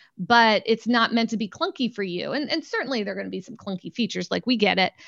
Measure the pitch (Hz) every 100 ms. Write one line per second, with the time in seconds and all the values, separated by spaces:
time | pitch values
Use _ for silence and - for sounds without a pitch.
0 | _ - 180 233 226 208 - 226 214 240
1 | 226 233 226 220 214 - 359 - 240 -
2 | 196 175 147 254 302 320 - 453 262 247
3 | 202 190 190 190 190 220 - 190 180 -
4 | 208 185 180 185 233 247 196 185 185 _